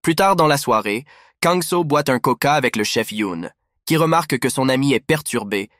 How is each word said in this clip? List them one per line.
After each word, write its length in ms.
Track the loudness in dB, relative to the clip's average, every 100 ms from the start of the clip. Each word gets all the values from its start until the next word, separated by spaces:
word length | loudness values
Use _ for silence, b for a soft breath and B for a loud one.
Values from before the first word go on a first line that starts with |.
Plus 160 | -2 2
tard 200 | 2 4
dans 100 | 2
la 100 | 2
soirée, 480 | 2 0 0 -4 -6 b b b
Kang 200 | 0 0
So 220 | 0 0
boit 260 | 0 0 0
un 80 | 0
coca 360 | 0 0 2
avec 220 | 2 0 -2
le 80 |
chef 280 | -2 -2 -4
Yoon, 380 | -4 -4 -4 -10 -14 _ _
qui 140 | -4 0
remarque 400 | 2 0 0 -2
que 100 | -2
son 220 | -2 0
ami 240 | 2 2
est 60 | 0
perturbé 680 | 0 -4 -2 -6 -4 -6 -6 _